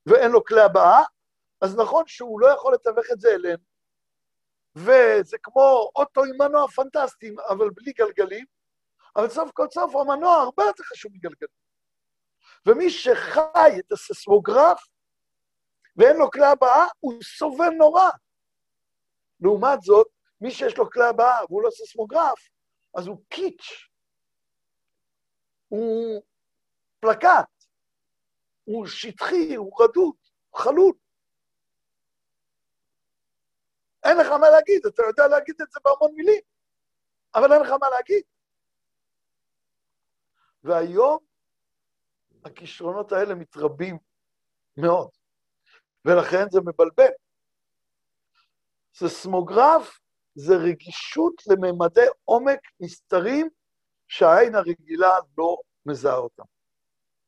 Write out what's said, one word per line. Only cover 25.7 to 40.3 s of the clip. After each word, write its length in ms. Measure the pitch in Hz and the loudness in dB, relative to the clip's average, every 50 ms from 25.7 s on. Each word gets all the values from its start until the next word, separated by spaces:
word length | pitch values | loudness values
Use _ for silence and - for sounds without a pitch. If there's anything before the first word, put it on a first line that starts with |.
| 214 214 233 226 220 226 233 226 220 208 - _ _ _ _ _ _ _ _ _ _ _ _ _ _ _ | -10 -8 -6 -6 -6 -6 -6 -8 -10 -12 -14 _ _ _ _ _ _ _ _ _ _ _ _ _ _ _
פלקט, 640 | - 220 214 220 - 359 349 254 - - _ _ _ _ _ _ _ _ _ _ _ _ _ _ _ _ _ _ _ _ _ _ _ | -2 -2 0 2 2 4 4 2 0 -4 _ _ _ _ _ _ _ _ _ _ _ _ _ _ _ _ _ _ _ _ _ _ _
הוא 220 | 220 214 226 208 | -12 -10 -10 -10
שטחי, 680 | 165 - - - 240 - - - - 370 349 320 311 277 | -12 -14 -16 -16 -16 -12 -10 -8 -4 -4 -4 -4 -4 -6
הוא 300 | 226 202 196 - - 233 | -10 -12 -8 -2 -2 -2
רדוד, 300 | 220 - 349 381 311 - _ _ _ _ _ _ _ | 0 0 -2 -2 -2 -4 _ _ _ _ _ _ _
הוא 100 | - - | -12 -4
חלול. 320 | - 240 285 339 381 381 - _ _ _ _ _ _ _ _ _ _ _ _ _ _ _ _ _ _ _ _ _ _ _ _ _ _ _ _ _ _ _ _ _ _ _ _ _ _ _ _ _ _ _ _ _ _ _ _ _ _ _ _ _ _ _ _ _ _ _ _ _ - | -4 -2 2 4 4 2 2 _ _ _ _ _ _ _ _ _ _ _ _ _ _ _ _ _ _ _ _ _ _ _ _ _ _ _ _ _ _ _ _ _ _ _ _ _ _ _ _ _ _ _ _ _ _ _ _ _ _ _ _ _ _ _ _ _ _ _ _ _ 0
אין 120 | 277 339 | 0 2
לך 100 | 349 311 - 294 294 | 2 2 0 0 2
מה 100 | 311 311 | 4 6
להגיד, 360 | 302 320 302 - 403 349 - | 6 6 4 2 0 -2 -2
אתה 160 | 208 - - | -4 -4 -2
יודע 260 | 233 220 214 - 294 285 | -4 -2 0 0 2 2
להגיד 340 | 294 285 294 - 311 - | 2 0 -2 -6 -12 -14
את 80 | 311 - | -16 -16
זה 100 | - 294 - | -14 -4 -2
בהמון 300 | 277 277 285 302 302 311 | -2 0 0 -2 -4 -4
מילים, 260 | 311 320 392 427 415 - _ _ _ _ _ _ _ _ _ _ _ _ _ _ _ _ _ - | -2 0 0 0 0 -2 _ _ _ _ _ _ _ _ _ _ _ _ _ _ _ _ _ 0
אבל 180 | 220 262 277 | 0 4 4
אין 100 | 294 302 | 4 4
לך 80 | 285 247 269 269 | 2 0 -2 -4
מה 60 | 277 269 | -2 -4
להגיד. 340 | 254 247 247 - 392 403 - _ _ _ _ _ _ _ _ _ _ _ _ _ _ _ _ _ _ _ _ _ _ _ _ _ _ _ _ _ _ _ _ _ _ _ _ _ _ _ _ _ | -4 -6 -4 -4 -4 -4 -4 _ _ _ _ _ _ _ _ _ _ _ _ _ _ _ _ _ _ _ _ _ _ _ _ _ _ _ _ _ _ _ _ _ _ _ _ _ _ _ _ _